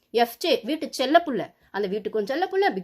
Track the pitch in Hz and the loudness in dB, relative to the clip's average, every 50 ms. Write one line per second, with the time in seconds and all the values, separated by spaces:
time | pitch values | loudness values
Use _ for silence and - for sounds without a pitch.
0 | _ _ - 233 240 233 - - - 339 262 - - 226 311 311 294 233 - - | _ _ 0 2 2 2 0 -2 0 2 2 2 0 -2 -4 -4 -4 -6 -4 -2
1 | 262 254 311 339 339 320 247 185 156 - - _ _ _ - 196 208 190 196 214 | 2 4 4 4 4 4 -4 -4 -4 -6 -10 _ _ _ -6 -4 -4 -2 -4 -4
2 | 190 208 208 220 202 196 262 320 370 370 381 381 403 381 196 190 | -4 -4 -4 -4 -2 -2 -2 -2 -2 -2 0 0 0 0 0 -2